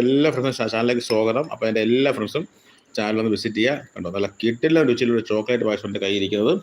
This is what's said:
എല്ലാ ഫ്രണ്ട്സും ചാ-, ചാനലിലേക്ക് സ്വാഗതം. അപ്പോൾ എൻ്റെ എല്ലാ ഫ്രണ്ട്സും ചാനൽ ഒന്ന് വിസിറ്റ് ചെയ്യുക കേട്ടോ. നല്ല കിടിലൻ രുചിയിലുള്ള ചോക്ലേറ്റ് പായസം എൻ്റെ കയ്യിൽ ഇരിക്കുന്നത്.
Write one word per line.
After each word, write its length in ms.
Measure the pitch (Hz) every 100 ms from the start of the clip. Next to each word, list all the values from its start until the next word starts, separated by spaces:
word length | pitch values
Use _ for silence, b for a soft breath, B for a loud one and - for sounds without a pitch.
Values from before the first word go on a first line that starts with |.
എല്ലാ 260 | 123 139 156
ഫ്രണ്ട്സും 220 | 127 131 123
ചാ-, 100 | 110
ചാനലിലേക്ക് 300 | 110 120 123 -
സ്വാഗതം. 360 | 110 110 120 156
അപ്പോൾ 140 | - 113
എൻ്റെ 120 | 110 110
എല്ലാ 240 | 127 139 120
ഫ്രണ്ട്സും 300 | 104 151 196 b b b _ -
ചാനൽ 220 | 107 110
ഒന്ന് 100 | 110
വിസിറ്റ് 240 | 101 113 107
ചെയ്യുക 340 | 120 143 -
കേട്ടോ. 160 | 101 90
നല്ല 140 | 98 101 -
കിടിലൻ 420 | 113 120 156 160 139
രുചിയിലുള്ള 340 | 120 120 117 110
ചോക്ലേറ്റ് 380 | 107 107 120 110
പായസം 180 | 101 104
എൻ്റെ 100 | 101
കയ്യിൽ 160 | 98 101
ഇരിക്കുന്നത്. 340 | 98 101 113 196